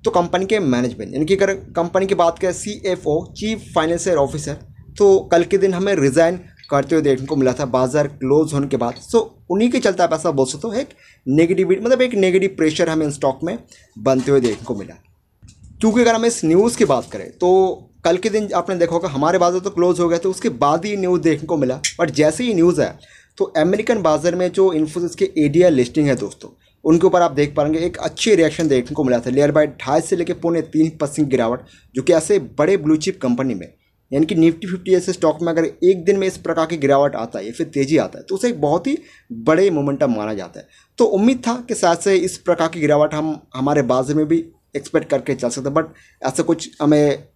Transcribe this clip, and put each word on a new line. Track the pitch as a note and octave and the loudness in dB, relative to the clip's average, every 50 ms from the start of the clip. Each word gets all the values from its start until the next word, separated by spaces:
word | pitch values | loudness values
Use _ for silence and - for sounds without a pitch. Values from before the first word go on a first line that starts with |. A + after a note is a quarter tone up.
| - | -2
तो | - | 0
कंपनी | - F3+ F3 E3+ - F3+ F#3+ | 0 0 -2 0 -2 -4 -2
के | F#3+ A3 G#3+ | -2 -2 0
मैनेजमेंट, | F3 C#3 B2 A#2+ B2 B2 G#2 - G#2+ F#2 | 0 0 0 0 -2 -4 -6 -8 -12 -8
यानी | - C3+ D#3 | -4 -4 0
कि | D#3 G3 | 0 2
अगर | F#3 G3 F#3+ F#3+ F#3+ - - - | 0 2 0 -2 -6 -10 -8 -4
कंपनी | E3+ E3+ F3 - F#3 F#3+ | -4 -4 0 0 -2 0
की | F#3+ F#3+ | 0 0
बात | E3+ F3 E3+ E3 - | 2 2 2 2 0
करें | F#3+ F#3 | -4 -4
सीएफ़ओ, | F3 - - G#3 G#3 - - G3 F3+ F3 - D#3 D3 D#3+ F3+ - | -4 -4 -8 -10 -10 -6 -4 -4 -4 -2 -2 -2 -2 -2 -4 -8
चीफ | - - G#3 G#3+ A3 G#3 - - - | -12 -8 -6 -6 -6 -6 -10 -4 -2
फाइनेंशियल | F3 D#3 D#3+ E3+ E3+ - F#3+ F3 | -2 0 0 -2 -2 0 0 2
ऑफिसर, | D3 C#3 C3 - D3+ - C#3+ C#3+ - - - - - - - - - | 2 0 0 -2 -8 -8 -10 -10 -12 -14 -20 -20 -20 -20 -20 -2 2
तो | G3+ G3 F#3+ F#3+ F#3+ - | 4 4 4 4 2 2
कल | F3 E3+ E3+ | 2 2 2
के | E3+ G3+ F#3+ | 2 0 2
दिन | F#3+ G3 F#3 | 2 0 0
हमें | F3 F#3+ G3+ G3 | 0 -2 0 0
रिज़ाइन | E3 C#3 C#3 B2 D#3 E3 E3 F#3 F3+ - - - _ - - | 2 2 2 4 4 4 4 2 -4 -10 -18 -20 _ -8 -2
करते | C#3+ C#3 C3+ C#3 E3 | -2 -2 0 2 0
हुए | D#3+ | 2
देखने | D3 C#3+ C3+ B2+ C3+ | 2 2 0 0 -2
को | C3+ D#3 | -4 -2
मिला | C#3+ C3 B2+ | 0 0 0
था | B2 A#2+ D3 | 0 -2 -4
बाजार | B2 A#2 B2+ C3 B2+ C3+ D3+ D3 C#3 | -2 0 0 0 2 0 0 -2 -2
क्लोज | - - C3 C3 C#3 D#3 D#3+ D3 | -4 -8 -2 2 2 2 2 0
होने | D3 C#3 C#3 C#3 | -2 -4 -4 -2
के | C#3 | -2
बाद। | B2 A#2 A#2+ A#2+ - - - | -2 -4 -4 -6 -10 -10 0
So, | - A3+ - - - _ _ _ | 0 0 0 0 -12 _ _ _
उन्हीं | F3 G3+ A3+ B3 | -2 0 0 0
के | A#3+ C4 | 0 0
चलते | - G#3 F#3 F3 | 0 0 0 2
आप | F3+ E3 | 0 0
ऐसा | D#3+ D#3 - F3 | 0 -2 -2 -2
बोल | D3+ C3+ C3 | 0 0 -2
सकते | B2+ - D3 A3 A#3 | -2 -2 -8 -8 -6
हो | G3+ | -6
एक | A#3+ C#4+ - - _ - - _ _ _ | -6 -6 -8 -12 _ -20 -20 _ _ _
नेगेटिव, | B2+ C3+ D#3 E3 E3+ F#3 F3 F#3+ E3+ F#3+ G3 | 0 2 2 4 4 2 0 2 0 0 0
मतलब | A3 A#3 C4 A#3+ | 2 0 2 2
एक | B3+ B3 A#3 | 2 0 2
नेगेटिव | G3+ F#3+ F#3 F3+ F#3 F#3 F#3+ F#3+ | 2 2 2 2 2 0 0 -2
प्रेशर | - D#3+ D#3 D3+ - F3 D#3+ | 0 0 0 2 0 -2 0
हमें | D#3+ D#3 D#3 D3 | 0 -2 -2 -2
स्टॉक | C#3+ - - C3+ C3 - D#3+ | -4 -2 -2 -2 -2 -2 -6
में | E3+ G#3+ A#3 - _ - - _ _ _ G#2+ | -8 -8 -8 -12 _ -20 -20 _ _ _ -4
बनते | G#2+ C3 C3+ C3 B2 C#3+ | 0 0 0 0 2 2
हुए | C#3 C3+ | 2 2
देखने | B2 A#2 G#2 - - | 2 0 -4 -4 -8
को | - A#2+ | -8 -8
मिला। | G2+ F#2 E2+ E2 - _ _ _ _ _ _ _ _ - - - _ - - - - | -8 -8 -14 -18 -20 _ _ _ _ _ _ _ _ -20 -20 -20 _ -20 -20 -8 0
क्योंकि | - A3 G#3 B3 | 0 2 4 4
अगर | A#3+ A#3 A3+ | 4 4 2
हम | A3+ A3+ | 2 0
इस | A#3 A#3 - - | 0 -2 0 0
न्यूज़ | D#3 E3 F#3 G#3+ A#3+ A#3 - | 2 4 4 4 2 2 0
की | A3+ | 2
बात | D3 C#3 A#2 - - | 2 2 0 0 -6
करें | - G2+ F#2 - | -12 -12 -12 -14
तो | - _ F3+ F3+ F#3 F#3+ F#3+ F#3 - - - _ _ _ - | -6 _ 2 4 4 4 4 2 -2 -6 -12 _ _ _ 0
कल | E3+ E3+ | 0 0
के | F3+ F3+ A3 | 0 0 -2
दिन | G3 G#3+ - G3+ | -2 -2 -4 -2
आपने | - F3 F3 - F#3+ | -2 -4 -2 -2 0
देखा | F3 E3+ E3+ E3+ | 0 0 0 0
होगा | E3+ E3+ F3+ | -4 -4 -4
हमारे | C#3 - D3 E3 F3+ F#3 | -4 0 0 2 2 4
बाजार | F3 F3 F3+ F#3 | 2 2 2 0
तो | F3+ G3 | -4 -4
क्लोज | - E3+ F3 F3+ E3+ E3+ | -2 0 2 2 2 2
हो | F3 E3+ | 0 0
गया, | E3+ E3+ | 0 0
तो | E3+ F#3+ | -2 -4
उसके | F#3 - - A#3 | -4 -2 -4 -6
बाद | C#3 A#2 D3 C#3+ D3+ E3+ E3+ | -2 0 0 0 0 0 -2
ही | G#3 G#3 | -4 -4
न्यूज़ | G3 F#3 F3+ F3+ F3 | -4 -2 0 0 2
देखने | D3 E3 D3+ D3 D#3+ | 2 0 0 0 -2
को | D#3 E3+ | -4 -2
मिला। | D3+ C3+ B2+ B2+ C#3+ - - - - | -2 -2 -2 -4 -4 -6 -10 -2 -2
But | E3+ D3+ | -4 -2
जैसे | - C#3+ E3+ G3+ G#3 - B3 | 2 2 2 2 2 0 -4
ही | A#3+ G#3+ | -2 2
न्यूज़ | E3+ E3 F3 E3 D3 | 2 2 2 2 2
आया | B2 F2+ E2+ - - - - - _ _ _ - | -2 -4 -4 -12 -20 -20 -20 -20 _ _ _ -6
तो | G3 - - | -6 -2 0
अमेरिकन | D#3+ D#3 F3+ G3 G#3+ A3+ - B3 G#3+ | 0 0 0 0 -2 0 -2 -2 0
बाजार | F3 E3 D3+ D3+ D3+ F3 E3+ | 2 0 0 2 0 -2 -2
में | F3+ F3+ F3+ | 0 -2 -2
जो | F3+ F#3+ F#3+ F#3+ E3+ | 2 2 2 2 2
Infosys | D#3 D#3 D3+ D#3 F3+ F3 E3+ - | 0 -4 -4 -4 -6 -6 -6 -2
के | - G3 F#3 - D#3+ | -4 -4 -2 0 0
एडीआर | D3+ C#3+ C#3+ E3+ F3+ F3+ | 0 2 4 4 4 4
लिस्टिंग | D#3+ B2+ B2 B2 - D#3 D3+ | 4 2 0 0 0 0 0
है | C#3+ C3 | 0 0
दोस्तों, | - G#2 F#2+ - _ - - _ _ _ _ _ _ - | -2 -4 -8 -10 _ -20 -20 _ _ _ _ _ _ 2
उनके | D#3 D#3+ E3+ E3+ | 2 4 4 4
ऊपर | F#3 F3 F3+ | 4 4 4
आप | F3 E3 | 2 2
देख | C#3 D3 D3 C#3+ C#3+ | 2 0 -2 0 0
पाएंगे | D#3 D3 D3+ D#3 D#3+ | -2 0 0 0 -2
एक | E3+ F3+ F3 | -2 -4 -6
अच्छी | - - D#3+ - - - A3+ G#3 | -6 -8 -8 -6 -4 2 2 4
रिएक्शन | E3+ E3 D#3 D#3 - E3 D3+ | 4 4 2 2 0 0 2
देखने | C#3 B2+ B2 B2 D3 | 2 2 0 -2 -4
को | D#3 C#3+ | -4 0
मिला | B2+ B2 A#2+ | 0 0 0
था, | A#2 B2+ | 0 0
nearby | B2 C#3 D3 D3 D3 D#3 D3+ D3 - - | 0 2 2 4 4 2 0 0 -2 -10
ढाई | - C3+ C#3+ - | -4 0 0 0
से | - - G3 | 0 0 -2
लेके | E3+ E3+ E3+ F3 | -2 -2 -4 -6
पौने | - - F3 E3+ E3 | -4 -2 -2 -2 -2
तीन | D#3+ D#3+ - D#3 D#3+ D#3+ D#3+ - | -4 -2 0 0 0 0 0 -6
percent | D#3 C#3 - - D3+ C#3 | -6 -6 -2 -2 0 0
गिरावट, | B2+ C3 A#2 A2+ B2 B2+ - - - _ _ _ _ | 0 0 0 0 -2 -4 -8 -18 -20 _ _ _ _
जो | B2+ | -4
कि | C3 F3 | 2 2
ऐसे | E3+ D#3+ D#3+ - G#3 F#3+ C3+ A2 - - | 2 2 2 2 0 0 0 -4 -2 -2
बड़े | D3 E3+ G3 | 0 2 2
ब्लू | F#3 D3 D3+ D#3 | 0 2 0 0
चिप | D#3 D3+ F#3+ F#3 - | 0 0 -6 -6 -4
कंपनी | - B2+ A#2+ B2 C3+ C3 A2+ | -2 -2 -2 0 -2 -4 -4
में, | F#2 E2+ - _ _ _ _ _ _ _ _ | -6 -10 -16 _ _ _ _ _ _ _ _
यानी | C3 C#3+ D#3+ | 0 0 0
कि | D#3 - | 0 2
Nifty | D#3+ E3 E3 D#3+ E3 A3 F#3 | 4 4 4 2 0 -8 -8
फिफ्टी | F#3 F3+ - F#3 | -8 -8 0 2
जैसे | F#3 F3+ F3+ - | 2 2 2 -2
स्टॉक | F3+ - E3+ D#3 D#3 D#3+ | -4 0 0 0 0 0
में | E3+ E3+ | -4 -2
अगर | E3 E3 E3 | 0 0 -2
एक | - - _ F3 F3+ G3 F3+ D#3+ | -2 -2 _ 2 2 2 2 2
दिन | F#3 G3+ | 0 0
में | G3 F#3+ | 2 0
इस | F#3 F3+ - | -4 -4 -6
प्रकार | - - E3 E3 D#3+ | -6 -4 -2 -2 -2
की | D#3+ F3 | -2 -2
गिरावट | D#3+ C#3 C3+ C#3+ C3+ C#3+ C#3 - | -2 2 2 4 4 4 2 0
आता | - A2+ A#2 - G#2 | -4 -8 -8 -10 -10
है | F#2+ | -10
या | G#2+ | -10
फिर | A#2 - A#2 | -8 -8 -8
तेज़ी | - - C#3 C#3 C3+ D#3+ C#3+ | -6 -2 -4 -2 2 2 0
आता | G#2+ F#2 - - | 0 -2 -6 -16
है | - | -10
तो | - F#3+ | -8 -6
उसे | F#3+ - A#3+ | -4 -2 -4
एक | G#3+ D3+ | -2 -2
बहुत | D3 C#3+ D3+ F3+ - | -2 0 0 -2 -2
ही | C4+ D4 - - - - _ _ _ | -4 -6 -6 -8 -18 -20 _ _ _
बड़े | - A2+ A2+ D3 D#3+ E3+ G3 G3+ | -16 -4 0 2 2 4 4 2
मोमेंटम | E3+ D3 C#3 C#3+ C#3 C#3 D3+ C3+ A#2 | 2 0 -2 -2 0 0 0 0 0
माना | G#2+ G#2 G#2+ A2 | -2 -4 -6 -6
जाता | G2 F2+ F2 - G2 | -8 -10 -12 -16 -20
है। | - _ _ _ _ _ _ - | -20 _ _ _ _ _ _ 0
तो | A#3+ | 0
उम्मीद | - - F#3+ G#3 B3 C4+ B3 - | 2 2 2 2 2 2 2 -2
था | A#3 A#3 B3 A#3+ - | -4 -4 -4 -6 -8
कि | A3+ | -4
शायद | - - E3+ E3+ F3 | 0 2 2 2 2
से | - G3+ G3 | 2 2 2
इस | F#3 E3 F#3 - - | 2 0 -2 -6 -6
प्रकार | _ F3+ F3 - E3 D#3+ | _ -2 0 0 0 -4
की | E3 E3+ | -2 -2
गिरावट | D3+ C#3+ D3 D3 D3+ D3 D#3 | 0 2 4 4 2 2 0
हम | D3+ D#3 D#3+ D3+ D3 - _ - | -4 -4 -4 -6 -8 -12 _ -8
हमारे | C3 C3 D3 D3 D3 | -4 -2 0 0 0
बाजार | C3 A#2+ B2+ C3 C3 C3+ D3 | 2 2 0 0 0 0 0
में | D#3 D#3 | -2 0
भी | D3+ E3 E3 E3 - _ _ _ _ _ | 0 0 -2 -2 -6 _ _ _ _ _
एक्सपेक्ट | C#3+ - - - D#3 - - | -10 -10 -2 -2 -2 -2 0
करके | D3 C3+ B2 - C3+ | -4 -4 -2 -4 -6
चल | - - A#2+ | -4 -4 -6
सकते | - C#3 B2+ C#3 | -6 -4 -6 -2
हैं, | C#3 | -2
but | D#3+ D#3+ - - - _ _ _ _ - C3 | -2 -2 -2 -10 -20 _ _ _ _ -6 -4
ऐसा | - - | -2 -2
कुछ | D#3+ E3 E3 E3 - - - _ | 0 0 -2 -2 -4 -16 -8 _
हमें | D3+ D3 D3+ D3 D3 D3 C#3 C#3+ - _ _ | 2 2 4 4 4 2 0 -2 -8 _ _